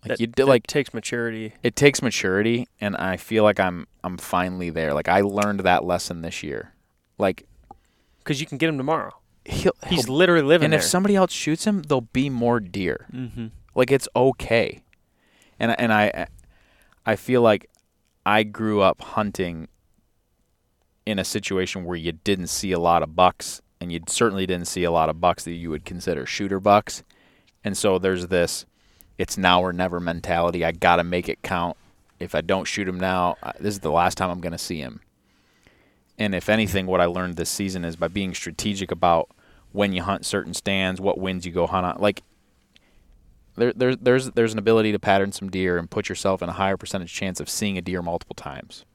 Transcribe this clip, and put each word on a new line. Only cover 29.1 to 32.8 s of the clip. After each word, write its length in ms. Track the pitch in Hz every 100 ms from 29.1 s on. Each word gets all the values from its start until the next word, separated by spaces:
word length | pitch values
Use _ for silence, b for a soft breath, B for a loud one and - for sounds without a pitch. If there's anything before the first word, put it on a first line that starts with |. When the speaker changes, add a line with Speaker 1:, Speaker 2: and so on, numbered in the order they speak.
| b
Speaker 1:
it's 200 | - -
now 240 | 92 90
or 100 | 92
never 300 | 87 90 87
mentality. 640 | 87 85 85 85 85 87 82
I 80 |
gotta 320 | 85 92 87 87
make 240 | 90 87
it 120 | -
count. 360 | - 92 87 - _ _ _ _
If 160 | 87 78
I 60 |
don't 240 | 82 95 -
shoot 240 | -